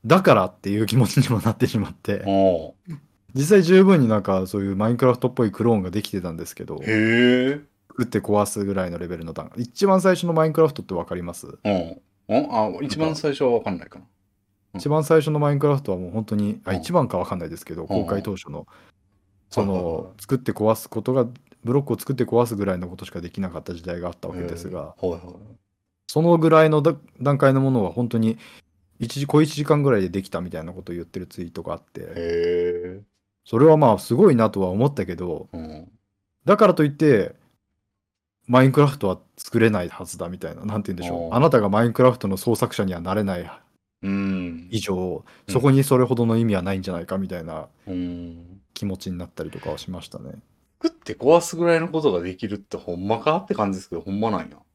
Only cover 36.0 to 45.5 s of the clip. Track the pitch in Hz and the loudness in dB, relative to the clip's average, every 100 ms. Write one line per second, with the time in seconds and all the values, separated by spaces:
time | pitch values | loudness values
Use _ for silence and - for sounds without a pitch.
36 | _ _ _ _ - 208 208 160 151 143 | _ _ _ _ 2 6 6 4 0 2
37 | 156 113 85 - _ _ _ _ _ _ | 4 4 2 -6 _ _ _ _ _ _
38 | _ _ _ _ - 123 135 135 143 143 | _ _ _ _ 2 6 6 6 4 2
39 | 98 90 _ - - 117 113 104 87 - | -2 -4 _ -20 -4 4 4 2 -4 -10
40 | 90 90 87 90 80 82 - 107 101 87 | -14 -10 -10 -10 -12 -10 -8 -6 -6 -8
41 | 87 85 82 120 160 135 104 104 120 110 | -8 -8 -2 2 4 4 4 2 2 4
42 | 127 113 98 95 - 113 - - 95 87 | 4 4 -4 -4 -2 0 -2 -2 -4 -4
43 | 90 98 98 90 85 - _ _ _ _ | -4 -2 -2 -4 -8 -16 _ _ _ _
44 | 98 98 98 92 90 82 87 107 101 92 | -6 -4 -4 -4 -6 -12 -8 -8 -4 -4
45 | 92 85 - _ - | -4 -8 -14 _ -2